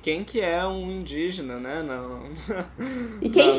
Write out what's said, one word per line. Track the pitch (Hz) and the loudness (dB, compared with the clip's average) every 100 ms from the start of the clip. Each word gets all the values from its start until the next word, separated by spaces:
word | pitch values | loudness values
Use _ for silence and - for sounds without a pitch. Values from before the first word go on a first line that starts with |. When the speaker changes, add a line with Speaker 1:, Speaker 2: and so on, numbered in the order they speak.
Speaker 1:
quem | - 156 | 0 -2
que | 208 233 | 0 0
é | 185 170 190 | 2 2 0
um | 190 185 | -2 -4
indígena, | 190 165 147 170 185 135 123 | -6 -6 -2 -2 -2 -6 -6
né? | 127 151 | -6 -4
Na, | 156 127 123 123 131 160 - 196 180 | -4 -4 -6 -10 -10 -10 -6 -4 -6
<laughs> | - 254 254 233 214 | -6 -6 -6 -6 -4
Speaker 2:
E | 226 | 4
quem | 277 | 8
Speaker 1:
na, | 381 | 8